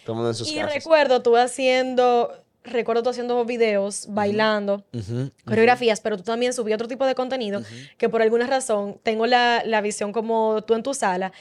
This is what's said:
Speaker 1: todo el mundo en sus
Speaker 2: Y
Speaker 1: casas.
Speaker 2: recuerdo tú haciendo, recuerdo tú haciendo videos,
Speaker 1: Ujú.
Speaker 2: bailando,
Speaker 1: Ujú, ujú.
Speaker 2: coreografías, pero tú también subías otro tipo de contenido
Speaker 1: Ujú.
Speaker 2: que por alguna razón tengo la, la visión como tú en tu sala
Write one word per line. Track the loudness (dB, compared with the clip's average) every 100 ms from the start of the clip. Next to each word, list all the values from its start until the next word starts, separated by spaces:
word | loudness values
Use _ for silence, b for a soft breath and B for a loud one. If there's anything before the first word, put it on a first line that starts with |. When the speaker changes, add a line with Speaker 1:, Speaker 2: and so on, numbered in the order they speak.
Speaker 1:
todo | -8
el | -4
mundo | -2
en | -4
sus | -4
Speaker 2:
Y | -4
Speaker 1:
casas. | -4
Speaker 2:
recuerdo | -4 2 4 4 2
tú | 4 4
haciendo, | 4 0 0 2 0 2 4 4 0 -6 _ _
recuerdo | -8 -4 -2 0
tú | -2
haciendo | -4 -2 -2 -2
videos, | 0 2 2 -2 -6 -8
Speaker 1:
Ujú. | -2
Speaker 2:
bailando, | -2 2 2 0 -2 -4 -4
Speaker 1:
Ujú, | -10 -6 -6
ujú. | -6 -8 -4
Speaker 2:
coreografías, | 2 4 4 2 0
pero | -2 -6
tú |
también | -4 -2 -2
subías | -2 -2 -2
otro | -4
tipo | -2 -2
de |
contenido | 0 -2 -4 -4 -6
Speaker 1:
Ujú. | -8 -16 -18 B
Speaker 2:
que | -2
por | 2
alguna | 2 2 2
razón | 0 0 -2 -2 -6
tengo | -4 0 2
la, | 4 4 2 2
la | 0
visión | 0 -4 -4
como | -4 -2 0 2 0 0
tú | -2
en |
tu | 0 -2
sala | -2 -2 -4 B